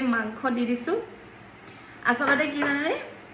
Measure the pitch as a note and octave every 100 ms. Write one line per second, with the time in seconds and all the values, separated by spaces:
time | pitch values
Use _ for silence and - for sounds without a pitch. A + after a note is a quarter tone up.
0 | C4 A3 A3 A3 C4 A#3+ A#3 A#3+ - A4
1 | - - - - - - - - - -
2 | - A#3+ C#4 C#4 D4+ C#4+ C#4+ C#4+ D#4 -
3 | - - -